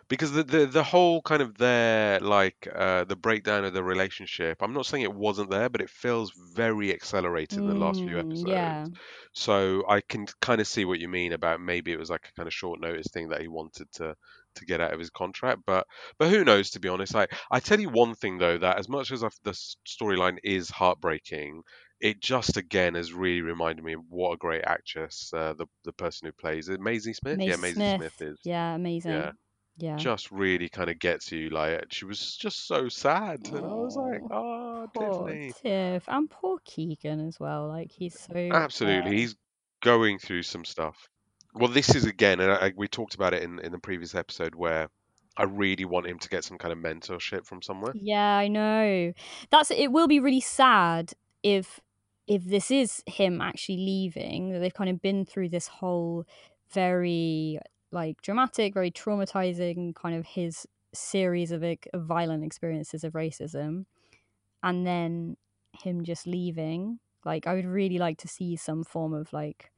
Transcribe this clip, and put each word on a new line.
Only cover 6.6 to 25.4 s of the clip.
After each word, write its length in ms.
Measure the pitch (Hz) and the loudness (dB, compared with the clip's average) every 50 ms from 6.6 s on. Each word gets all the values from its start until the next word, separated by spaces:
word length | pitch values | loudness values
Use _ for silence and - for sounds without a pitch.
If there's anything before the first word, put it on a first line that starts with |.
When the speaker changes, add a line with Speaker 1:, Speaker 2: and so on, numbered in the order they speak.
| 117 113 110 107 104 98 92 | 2 2 2 2 0 0 -2
Speaker 1:
accelerated 640 | 82 - - - 98 90 87 87 82 78 - - 202 | -2 -4 -4 -2 0 0 0 0 -2 -2 -2 -2 -2
in 60 | 202 | 0
the 80 | 202 202 | 0 2
last 300 | 202 - 80 - 190 180 | 2 2 0 0 0 -2
few 100 | 180 170 | -4 -2
Speaker 2:
Mm, 60 | 175 | -4
Speaker 1:
episodes. 240 | 170 160 160 165 175 180 | -4 -4 -4 -4 -2 -2
Speaker 2:
yeah. 380 | 190 185 175 165 160 151 151 160 175 - - - - - - - - | 0 0 0 -2 -4 -4 -6 -8 -12 -14 -16 -20 -20 -20 -20 -14 -10
Speaker 1:
So 500 | - - - 104 98 98 95 95 98 98 95 | -4 0 2 4 4 4 4 2 2 2 4
I 120 | 104 104 | 4 4
can 260 | - - - 113 104 101 - - | 2 0 -6 -8 -8 -8 -6 -2
kinda 220 | - - 123 110 107 | 0 2 4 2 2
see 220 | - - - 101 | 0 0 0 0
what 140 | 90 90 85 | 0 0 -2
you 100 | 82 87 | -2 -4
mean 240 | 90 90 87 87 85 | -2 -2 -2 -2 -2
about 260 | 80 82 85 82 82 | 0 0 0 0 0
maybe 320 | 87 87 87 87 82 85 | 0 -2 -4 -2 -2 -4
it 60 | 85 78 | -4 -6
was, 140 | 82 80 | -4 -4
like, 160 | 85 80 - - | -6 -6 -8 -10
a 40 | _ | _
kinda 180 | - 85 82 | -10 -10 -8
short 280 | 80 - - 90 85 82 | -8 -8 -6 -6 -6 -6
notice 280 | 82 82 85 82 78 - | -6 -6 -6 -6 -6 -8
thing 180 | - 90 82 80 | -8 -8 -6 -6
that 120 | 80 73 | -6 -6
he 60 | 78 82 | -6 -8
wanted 440 | 82 80 80 80 - - 78 73 - | -10 -10 -12 -12 -14 -18 -18 -16 -12
to, 220 | - 82 80 78 - _ - - - _ _ - | -10 -8 -8 -10 -10 _ -20 -20 -20 _ _ -20
to 100 | - - | -14 -8
get 140 | - 90 82 | -4 -2 -2
out 140 | 85 82 78 | -2 -2 -2
of 60 | 82 | -4
his 100 | 85 82 | -8 -8
contract. 520 | - - 92 90 98 - - 127 123 - - | -8 -6 -8 -6 -6 -4 -2 -2 -2 -2 -2
But, 220 | - 95 92 90 - - - - - - - | 0 0 0 0 -2 -6 -18 -20 -10 -2 0
but 100 | 151 165 | 2 4
who 140 | 190 214 185 | 6 6 8
knows, 260 | 131 110 101 139 - | 8 8 6 6 2
to 80 | - 107 | -4 -6
be 80 | 90 95 | -4 -2
honest. 260 | 90 92 98 95 - | -2 -2 -2 -2 2
I, 120 | 110 98 - - - - - | 2 2 2 0 -6 -4 0
I 100 | - 127 | 0 0
tell 200 | - - 208 214 | 2 4 2 2
you 100 | 214 180 | 2 2
one 240 | 120 110 120 117 113 | 4 4 4 4 4
thing, 240 | - - 104 92 90 | 0 -4 -4 0 2
though, 220 | 90 85 85 85 | 2 2 4 4
that 180 | 87 90 92 95 | 2 2 2 0
as 100 | 98 92 | 0 -4
much 240 | 127 143 139 - | -4 -6 -4 -4
as 120 | 131 123 113 | -6 -4 -4
I've, 120 | 110 - - - | -6 -6 -6 -8
the 60 | 104 | -8
s-, 240 | 92 - - - - - - - | -8 -6 -8 -14 -14 -14 -14 -14
storyline 500 | - - 113 107 98 90 90 90 90 90 - | -10 -4 -2 0 2 4 4 2 2 0 -2
is 260 | 104 98 95 87 82 | -2 0 0 -2 -4
heartbreaking, 920 | - - 95 90 90 76 76 87 80 78 - - - 76 73 73 73 80 82 _ - - - _ _ _ | -2 2 4 4 4 2 0 -2 -2 -2 -4 -8 -8 -8 -8 -8 -10 -14 -18 _ -20 -20 -20 _ _ _
it 220 | - 110 107 101 | -2 -2 0 -2
just, 360 | - - 131 127 117 - - 107 | -2 0 0 0 2 0 -2 -2
again, 360 | 92 85 - 98 90 87 82 | -2 -2 2 2 2 2 2
has 180 | 85 87 82 | 0 -4 -6
really 300 | 85 87 92 92 87 87 | -4 -2 0 0 0 0
reminded 420 | 85 82 85 85 85 82 80 80 80 | -2 -2 -4 -2 -2 -2 -2 -4 -6
me 100 | 82 80 | -8 -8
of 80 | 80 82 82 | -10 -10 -10
what 240 | 87 87 90 90 85 | -4 -2 -2 -2 -2
a 40 | 85 | -2
great 280 | - 85 80 82 82 | -2 -2 -2 -2 0
actress, 680 | 80 82 85 - - - 80 80 - - - - - - | 0 -2 -2 -4 -8 -10 -8 -8 -8 -10 -12 -12 -8 -6
uh, 200 | 82 | -4